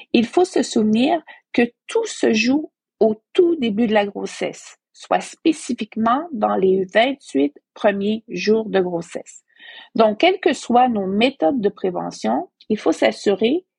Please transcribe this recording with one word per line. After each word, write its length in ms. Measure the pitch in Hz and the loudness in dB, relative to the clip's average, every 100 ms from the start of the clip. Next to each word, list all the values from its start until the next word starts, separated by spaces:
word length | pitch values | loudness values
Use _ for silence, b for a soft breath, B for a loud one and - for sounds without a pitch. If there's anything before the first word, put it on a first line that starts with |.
| B | B
il 140 | - 226 | 0 0
faut 180 | - | 0
se 180 | 359 330 | 0 0
souvenir 600 | 254 240 214 220 269 339 - B _ | -2 0 2 2 2 -2 -6 B _
que 80 | - 240 _ - | 0 0 _ -4
tout 180 | 453 | -4
se 300 | 453 - 240 | -4 -2 0
joue 360 | 214 233 277 302 _ _ - | 2 2 0 -4 _ _ -2
au 160 | 220 214 _ | 0 0 _
tout 240 | - 349 330 | 2 2 2
début 300 | 233 202 233 | -2 0 2
de 80 | |
la 100 | 214 | 2
grossesse, 720 | 202 196 196 - 180 165 - - _ | 0 -4 -10 -6 -8 -8 -18 -20 _
soit 300 | - - 185 | -14 -2 -2
spécifiquement 1040 | 185 - - - - 247 214 - 220 254 339 | -2 -4 -2 -2 -4 -8 -8 -4 0 0 -2
dans 220 | 254 208 | -4 -2
les 300 | 208 190 190 | 2 2 2
vingt-huit 680 | 185 202 247 269 - 269 147 - _ | 0 0 0 -2 -6 -2 -2 -4 _
premiers 520 | - 214 202 202 220 - | -2 -2 0 -2 -4 -6
jours 400 | 180 180 220 220 | -6 0 0 2
de 120 | 190 | -2
grossesse. 640 | 180 170 175 - - - _ B B B B | -2 -4 -8 -14 -14 -20 _ B B B B
Donc, 260 | 214 220 208 | 0 2 4
quelles 200 | 339 392 | 2 2
que 120 | 349 | 0
soient 360 | 277 - 240 254 | -2 2 4 4
nos 180 | 220 190 | 0 -2
méthodes 560 | 196 247 277 311 277 | 0 0 0 -2 0
de 80 | 202 | -2
prévention, 800 | 196 190 175 170 170 220 254 359 _ - | -2 -6 -4 -8 -6 -4 -4 -6 _ -6
il 60 | 214 | -2
faut 140 | - | 0
s'assurer 720 | 320 - 214 - 196 226 330 - | 2 0 0 -2 0 0 0 -6